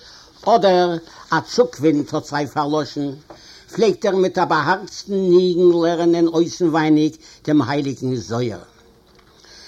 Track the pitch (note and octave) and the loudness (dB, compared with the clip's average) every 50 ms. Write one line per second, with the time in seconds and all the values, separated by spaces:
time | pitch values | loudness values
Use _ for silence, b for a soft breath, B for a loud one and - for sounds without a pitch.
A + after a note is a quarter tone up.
0 | B B B B B B B B B G3 A3+ G#3+ F3+ G3 F3+ F3+ F3+ F3 E3+ E3 | B B B B B B B B B 2 2 4 4 4 4 2 2 0 -2 -6
1 | E3 B B B B B E3 D#3 - - - A#3 B3 B3 - - C#3 D#3+ D3 D3 | -8 B B B B B -4 -4 -4 -2 0 0 0 0 0 0 0 2 2 0
2 | C#3 - D#3 D3+ - - C#3+ D3 D3 A#2+ - D3+ D3 C#3+ D3+ D3+ C#3+ - - D3 | -2 -4 -6 -8 -6 -6 -6 -6 -6 -4 -4 -4 -2 -2 -2 -2 -4 -4 -6 -8
3 | C#3+ C#3+ C3+ D3 - - B B B B B B B B - F3+ A3+ G#3 F3+ - | -8 -8 -8 -12 -16 -20 B B B B B B B B -4 0 0 0 0 0
4 | - G3+ F#3 F#3+ F#3 F#3 F3+ F#3 F#3 D3+ E3 D3+ C#3 D#3+ F#3+ G#3 G3 - - - | -2 -2 0 0 0 0 0 -2 -2 0 0 0 0 0 -2 -2 -4 -10 -16 -14
5 | - G3 G3+ F#3+ F#3+ F3+ F3 F3+ F#3 F#3 E3+ E3+ F3+ F3 E3+ E3+ E3 E3+ E3+ E3 | -10 -6 -4 -2 2 4 4 4 4 4 2 4 4 4 4 4 2 0 0 0
6 | E3+ E3+ E3+ E3+ E3 E3 E3 D#3+ E3+ D3 - - F3+ D#3+ D3+ D#3+ D#3 D#3 D3+ D3+ | 2 2 2 2 2 2 2 0 -2 -2 -2 -2 -2 0 0 2 2 2 2 2
7 | D3+ D#3 D#3 - B B B B B D3+ D3+ D3 B2 A#2 C#3+ D3 C#3 C#3 B2 - | 2 0 -2 -6 B B B B B 0 0 2 2 0 -2 -4 -4 -4 -6 -6
8 | C3+ B2+ C3 A#2+ F#2 - A#2 A#2+ B2+ A2+ G2 F2 - - _ _ _ _ _ _ | -6 -6 -6 -6 -6 -6 -6 -4 -4 -6 -8 -10 -14 -20 _ _ _ _ _ _
9 | _ _ _ _ _ B B B B B B B B | _ _ _ _ _ B B B B B B B B